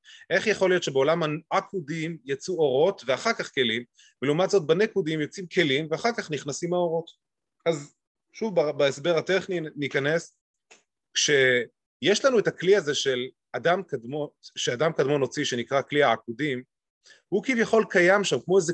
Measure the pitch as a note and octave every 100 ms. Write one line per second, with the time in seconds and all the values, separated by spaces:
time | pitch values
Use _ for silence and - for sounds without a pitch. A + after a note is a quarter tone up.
0 | - - - F3 G#3 F#3+ F#3 F3+ D#3+ C3+
1 | C#3 E3+ D#3 D#3 - F3+ G3 G3 C#3 E3
2 | D#3+ D#3+ C3 C#3 - E3+ D3 C3 F3+ G3
3 | A#2+ B2+ A3+ A3 E3 C#3 A#2+ A2+ A#2+ _
4 | _ _ C3+ D3+ F#3 G3 D3 E3+ A3 G3
5 | D#3 D#3 D3 - F3+ F#3 D#3 C3+ D#3 D3+
6 | A#3 A3+ G3 D3 C#3+ C3+ E3+ F3 F3 E3
7 | - - _ _ _ _ E3 D3+ C#3+ _
8 | _ _ _ - A3 F3 D3+ C#3+ C#3+ C3+
9 | D#3+ D#3+ E3 F#3+ F#3 F3 D#3 D3 C3+ D3+
10 | C#3+ E3 - _ _ _ _ _ _ _
11 | _ - - C#3+ C3 B2 A2+ _ _ _
12 | D3 G#3+ C#4 A#3+ E3 - F3+ G3+ D3 C3+
13 | C3+ B2+ B2+ - _ B2+ E3 F#3 F#3 C3
14 | A#2 D3 D3+ _ - - - B2 D#3+ D#3+
15 | C3+ C#3+ C3 D3+ C#3 B2 A#2 C3+ - D3
16 | C3+ A2 - A2+ D3 B2+ - _ _ _
17 | - - - G3+ - A#3+ G#3 A3+ - F#3+
18 | F3+ G3+ F#3+ C3 - F#3+ D#3+